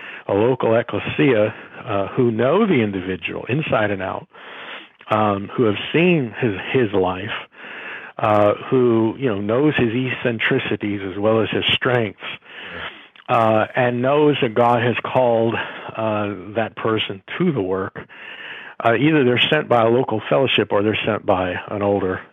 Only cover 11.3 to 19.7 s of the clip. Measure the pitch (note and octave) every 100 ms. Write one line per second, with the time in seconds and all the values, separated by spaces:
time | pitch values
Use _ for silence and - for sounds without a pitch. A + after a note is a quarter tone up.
11.3 | A2+ G2+ G#2+ F2 - C3+ B2+ G#2+ - -
12.3 | - - - - - - - - - -
13.3 | A#2+ A2 A2 G#2 - B2 A#2+ C3 D3 D3+
14.3 | C3+ B2+ A2+ A#2+ A#2+ A#2+ G#2+ - C3 B2+
15.3 | A2+ A2+ A2 - - - - A2+ G#2+ G#2
16.3 | F#2+ F#2 G#2+ G#2+ - A2+ A2 - G2 -
17.3 | - F3+ C3 F#2 F#2+ F#2+ - - - -
18.3 | - - - - - A#2 A#2 D3 D#3 B2
19.3 | A#2+ - D3+ A2